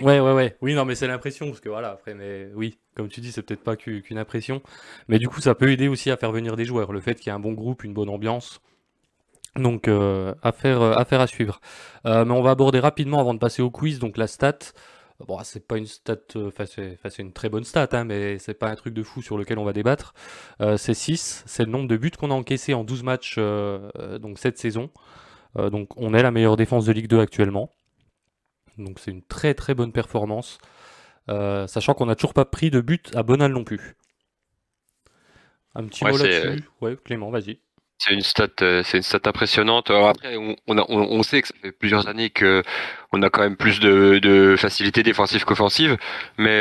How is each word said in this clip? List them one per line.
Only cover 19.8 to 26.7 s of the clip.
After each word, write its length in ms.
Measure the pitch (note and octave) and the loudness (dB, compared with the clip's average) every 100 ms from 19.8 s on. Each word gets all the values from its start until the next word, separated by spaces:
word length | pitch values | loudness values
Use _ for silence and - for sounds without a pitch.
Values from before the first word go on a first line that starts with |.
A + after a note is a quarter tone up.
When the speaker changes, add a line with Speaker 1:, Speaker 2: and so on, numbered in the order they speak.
| G#2+ C#3+ - _ - - - - | 0 0 -4 _ -20 -20 -20 -2
Speaker 1:
Euh, 140 | G#2+ G#2+ | 0 0
c'est 160 | - | 0
six, 500 | A2 - E3 - - - | -4 -2 -4 -6 -12 -14
c'est 200 | - A2+ | -4 -2
le 60 | |
nombre 160 | B2 C3 | -2 -2
de 100 | A2+ | 0
buts 140 | C#3+ | -2
qu'on 200 | - D3 | -4 -4
a 20 | C3+ | -4
encaissés 380 | B2 C3+ - | -2 -6 -2
en 100 | B2+ | -4
douze 200 | A2 B2+ | -4 -6
matchs, 320 | B2+ B2+ - - | -4 -6 -6 -4
euh, 520 | G#2 G#2 G2+ G2 G2+ - | -2 -2 -4 -6 -12 -14
euh, 200 | G2 G2+ | -12 -12
donc 200 | A2 G2+ | -14 -6
cette 180 | C3 - | -6 -4
saison. 320 | A#2 A2 B2 _ _ - - - _ - | -6 -6 -10 _ _ -20 -20 -20 _ -6
Euh, 140 | G2+ | -4
donc 260 | G#2 G2+ - | -4 -8 -8
on 160 | A2+ | 0
est 80 | A2 | 4
la 80 | B2+ | 4
meilleure 280 | A#2 A2+ G#2+ | 4 4 4
défense 280 | A2+ | 2